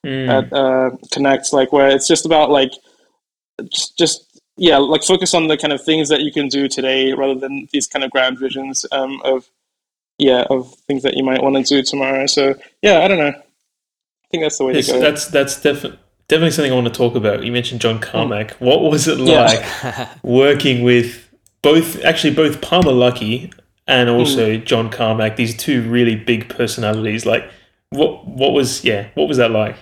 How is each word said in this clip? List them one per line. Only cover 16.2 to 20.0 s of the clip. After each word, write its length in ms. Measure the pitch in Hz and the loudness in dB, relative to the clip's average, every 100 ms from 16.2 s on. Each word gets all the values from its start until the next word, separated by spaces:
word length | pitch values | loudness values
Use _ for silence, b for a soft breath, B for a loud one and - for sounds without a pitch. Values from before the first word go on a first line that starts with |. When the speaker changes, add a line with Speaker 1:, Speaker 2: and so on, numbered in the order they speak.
| _ | _
Speaker 1:
definitely 220 | 156 165 | 2 2
something 220 | 143 143 | 2 0
I 20 | |
wanna 160 | 127 120 | 0 -2
talk 240 | - 120 | 0 0
about. 300 | 123 107 107 | 0 -2 -2
You 80 | 113 | -4
mentioned 280 | 120 120 120 | -4 -4 -4
John 180 | 117 113 | -2 -4
Speaker 2:
Mm. 40 | |
Speaker 1:
Carmack. 480 | - 113 113 104 107 - | -6 -4 -4 -4 -8 -4
What 240 | 123 147 | 2 2
was 240 | 160 151 147 | 2 0 0
it 100 | 135 | 0
Speaker 2:
Yeah. 240 | 131 156 | 4 4
Speaker 1:
like 640 | 117 110 - - 131 113 | 4 2 -4 -10 -8 -8